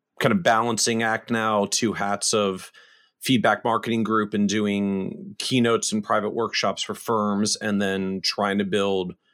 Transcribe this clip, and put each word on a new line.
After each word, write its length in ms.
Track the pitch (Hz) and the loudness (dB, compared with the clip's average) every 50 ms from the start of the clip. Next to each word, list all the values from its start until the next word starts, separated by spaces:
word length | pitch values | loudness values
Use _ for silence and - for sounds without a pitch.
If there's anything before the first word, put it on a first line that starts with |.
| _ _ _ - | _ _ _ 0
kind 120 | - 131 | 0 2
of 100 | 110 95 | 2 2
balancing 600 | 85 127 113 110 117 120 113 107 - 120 117 113 | 4 4 4 4 2 0 0 0 0 0 0 0
act 280 | 113 113 113 113 - - | 0 0 -2 -2 -2 -2
now, 360 | 120 113 110 110 107 104 101 98 | -2 0 0 2 2 2 0 0
two 240 | - - 123 107 87 | 0 0 0 0 -2
hats 380 | - 101 101 101 101 - - | -2 -2 -4 -4 -2 -2 0
of 380 | - 107 104 98 92 90 - - - - - _ _ _ _ _ _ - | 0 2 2 0 -2 -4 -8 -16 -20 -20 -20 _ _ _ _ _ _ -6
Feedback 440 | - - 131 113 107 113 107 - - | -2 0 2 4 4 4 2 2 2
Marketing 380 | 120 113 110 - 120 117 113 110 | 0 0 0 0 0 0 0 0
Group 300 | 104 110 107 104 104 110 | 2 2 0 0 0 0
and 140 | 104 104 98 | 0 0 2
doing 840 | 101 110 104 104 101 101 101 98 98 95 95 - - - - - - - | 2 2 0 0 0 0 0 0 0 -2 -4 -6 -8 -10 -12 -14 -12 -8
keynotes 540 | - - 131 127 117 117 113 104 - - | -4 0 2 4 4 4 2 2 0 0
and 100 | 107 110 | -2 -2
private 280 | 104 - 110 107 101 107 | 0 0 0 0 0 -2
workshops 520 | - 117 113 101 - - - 101 95 - | -2 -2 -4 -2 -2 -2 -2 -2 -2 -4
for 120 | - - 101 | -6 -8 -8
firms, 600 | - - - 117 107 104 104 101 101 107 101 - | -8 -4 -2 0 0 2 2 0 0 0 0 -2
and 240 | - 110 107 101 101 | -2 -2 -2 0 0
then 400 | 101 98 98 98 95 95 95 95 | 0 0 0 -2 -2 -4 -4 -4
trying 380 | - - - - 104 101 98 101 | -4 -4 -2 -2 0 0 0 0
to 60 | 101 | 0
build 500 | 95 101 101 98 98 98 95 90 90 - _ _ _ | 0 0 0 2 2 0 0 -2 -4 -8 _ _ _